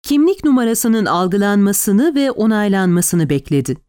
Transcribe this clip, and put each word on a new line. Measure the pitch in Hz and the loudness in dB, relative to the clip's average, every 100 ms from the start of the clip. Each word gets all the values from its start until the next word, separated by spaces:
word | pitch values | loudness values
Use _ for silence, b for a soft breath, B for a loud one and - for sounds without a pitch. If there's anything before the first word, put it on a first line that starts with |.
Kimlik | - 285 320 381 | -2 0 2 0
numarasının | 302 262 233 226 233 226 | 0 2 0 0 0 0
algılanmasını | 196 165 185 202 202 202 196 196 - 202 311 | 0 -2 0 0 0 2 2 0 0 2 2
ve | 285 269 | 0 -2
onaylanmasını | - 220 214 208 196 185 175 170 170 156 | 0 -2 0 0 0 0 0 0 -2 0
bekledi. | 143 - 143 135 127 | -2 -2 -4 -2 -8